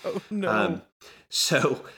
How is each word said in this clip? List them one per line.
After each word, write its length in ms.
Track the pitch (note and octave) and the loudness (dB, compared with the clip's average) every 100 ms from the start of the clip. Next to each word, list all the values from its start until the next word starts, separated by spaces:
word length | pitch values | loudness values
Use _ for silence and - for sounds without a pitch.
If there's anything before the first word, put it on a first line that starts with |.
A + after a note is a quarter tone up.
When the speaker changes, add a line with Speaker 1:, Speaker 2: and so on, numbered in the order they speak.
Speaker 1:
Oh, 180 | F#3 F#3+ - | -6 -6 -6
no. 180 | G#3+ F#3+ | -4 0
Speaker 2:
Um, 320 | G#3+ F#3+ E3+ - _ - - - | 2 2 -2 -8 _ -20 -20 -6
so 560 | - - C#3+ C3+ C3 - | -2 2 4 2 0 -6